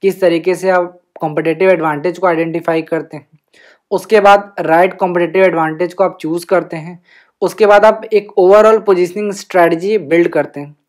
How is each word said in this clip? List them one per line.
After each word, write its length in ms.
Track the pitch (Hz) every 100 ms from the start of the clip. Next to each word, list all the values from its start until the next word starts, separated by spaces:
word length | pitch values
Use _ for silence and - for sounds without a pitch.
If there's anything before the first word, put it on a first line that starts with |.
किस 200 | 196 185
तरीके 340 | 180 170 170 175
से 140 | 185
आप 300 | 180 175 - _ -
कॉम्पिटिटिव 480 | 160 151 156 160 190
एडवांटेज 480 | 180 156 151 151 170
को 100 | 185
आइडेंटिफाई 540 | 165 165 165 160 165
करते 360 | 160 165 143 151
हैं, 100 | _ 151 _ _ _ _ _
उसके 280 | 190 - 214
बाद 340 | 202 202 202 -
राइट 340 | 160 165 185
कॉम्पिटिटिव 500 | 185 190 175 170 175
एडवांटेज 500 | 190 165 160 156 175
को 100 | 175
आप 140 | 185 -
चूज़ 240 | 156 170 170
करते 320 | 180 165 165
हैं, 260 | 156 175 _ _ _ _
उसके 240 | 185 175 208
बाद 200 | 208 214
आप 160 | 220 -
एक 140 | 208 202 -
overall 460 | 185 202 220 220 202
पोजीशनिंग 460 | 185 180 202 208
स्ट्रेटजी 680 | 196 - 185 170 165 185 214
बिल्ड 300 | 143 165 170
करते 320 | 165 143 -
हैं। 160 | 147 151